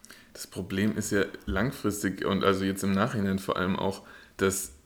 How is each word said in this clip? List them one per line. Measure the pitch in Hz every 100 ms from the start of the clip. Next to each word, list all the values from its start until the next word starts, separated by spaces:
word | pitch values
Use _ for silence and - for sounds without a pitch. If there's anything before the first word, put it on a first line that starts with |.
| - - -
Das | - -
Problem | - 95 95 107 101
ist | -
ja | 101 - - -
langfristig | 95 127 - 104 - 98 95
und | - 95
also | 98 95
jetzt | 95 95
im | 98
Nachhinein | 98 120 120 98 95
vor | - -
allem | 90 90
auch, | 98 - - - - -
dass | 95 - - -